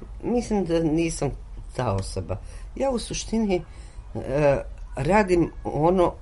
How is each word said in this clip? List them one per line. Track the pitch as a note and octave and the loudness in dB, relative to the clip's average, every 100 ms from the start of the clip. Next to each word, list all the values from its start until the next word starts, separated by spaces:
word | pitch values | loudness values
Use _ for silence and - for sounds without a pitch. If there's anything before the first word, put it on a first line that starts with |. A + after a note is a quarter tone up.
| - - | -12 -8
Mislim | - A#3+ A#3 G#3 E3+ | -2 0 2 0 2
da | E3 | 2
nisam | D#3+ D#3+ E3 - C#3 - - - - - | 2 2 0 0 -2 -4 -10 -14 -10 -4
ta | B2 | 0
osoba. | G2 G2 F#2+ E2 F#2 - - - - | 0 -2 -6 -4 -6 -8 -12 -10 -2
Ja | C4+ | 0
u | A#3+ | 0
suštini, | - - - A3+ G#3 F3+ - - - - - - | -2 -6 -2 0 2 0 -2 -14 -16 -14 -10 -8
e, | - C#3+ C#3+ C3 - - - - | -2 4 6 4 0 -10 -10 -2
radim | C#3 G#3 F#3+ F3 - - | 4 4 6 4 2 -2
ono | A2 C#3 E3 F#3+ E3+ - | -4 2 4 4 2 0